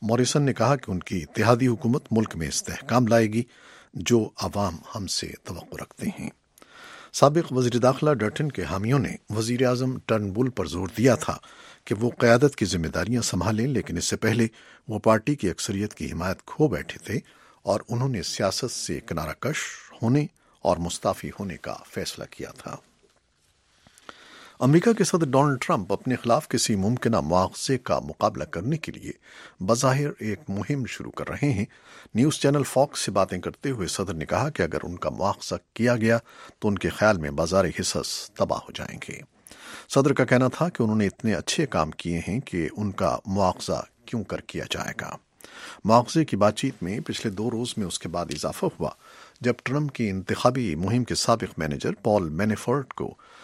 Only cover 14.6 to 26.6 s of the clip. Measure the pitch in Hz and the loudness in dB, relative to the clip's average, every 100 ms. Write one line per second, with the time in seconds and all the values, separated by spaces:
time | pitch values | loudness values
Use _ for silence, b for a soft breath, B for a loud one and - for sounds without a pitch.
14.6 | B B - 107 113 110 123 147 95 80 | B B -8 0 4 4 4 -2 -2 -2
15.6 | - 98 104 - 64 78 92 92 - - | -4 -4 -4 -6 -8 -6 -4 -6 -8 0
16.6 | 151 80 - - - 107 b b b b | 0 0 -6 -12 -6 -6 b b b b
17.6 | - 98 - 120 135 113 80 - 101 - | -2 -2 -2 -2 -2 -2 -4 -2 -2 -2
18.6 | 123 - - 76 - 80 78 - 131 156 | -4 -6 -6 -8 -6 -6 -6 -6 -6 -6
19.6 | - - - - 117 139 147 b b b | -8 -12 -18 -4 2 2 0 b b b
20.6 | - 87 85 - 107 92 73 - 101 78 | 0 0 -2 -2 -2 -2 -6 -8 -10 -8
21.6 | - - - - - - - - - - | -10 -12 -12 -10 -8 -10 -14 -12 -14 -12
22.6 | - - - _ _ _ _ _ _ _ | -14 -14 -16 _ _ _ _ _ _ _
23.6 | _ B B B B B B B B B | _ B B B B B B B B B
24.6 | 127 160 233 220 185 180 156 131 147 131 | 4 6 6 4 2 2 4 4 4 2
25.6 | - 151 87 98 - 120 120 117 - 123 | 0 -2 0 -2 0 -2 2 2 2 0